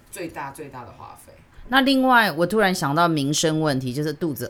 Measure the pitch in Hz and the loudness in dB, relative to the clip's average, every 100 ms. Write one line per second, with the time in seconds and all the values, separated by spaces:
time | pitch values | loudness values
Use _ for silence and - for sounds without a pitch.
0 | _ 196 170 160 139 139 143 131 120 - | _ -12 -12 -10 -12 -12 -16 -16 -16 -18
1 | - - - - - - - 262 262 269 | -20 -20 -20 -20 -20 -20 -2 0 2 2
2 | 262 240 214 147 175 214 196 185 147 147 | 4 4 4 2 0 2 2 2 0 2
3 | 170 156 139 151 160 156 156 131 131 123 | 2 2 0 0 0 0 0 0 -2 -4
4 | 151 147 170 127 | -6 -4 -6 -6